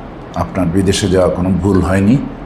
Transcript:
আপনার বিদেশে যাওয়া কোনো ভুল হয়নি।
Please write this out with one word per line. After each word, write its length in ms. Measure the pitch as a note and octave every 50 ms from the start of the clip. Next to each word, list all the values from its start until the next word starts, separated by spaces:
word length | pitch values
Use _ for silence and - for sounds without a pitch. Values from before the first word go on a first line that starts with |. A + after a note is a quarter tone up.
| - - - - - - -
আপনার 320 | F2+ E2+ - - F#2 F2+
বিদেশে 420 | E2 E2 G2 F#2+ G2 G2 - A2 F#2+
যাওয়া 200 | F2+ F#2 F2+ E2+
কোনো 200 | - - F2+ F#2+
ভুল 320 | F#2+ E2 E2+ G2+ F#2 F#2
হয়নি। 360 | E2 E2 F#2 G2 G2 G2+ C3 C#3+ - - - - -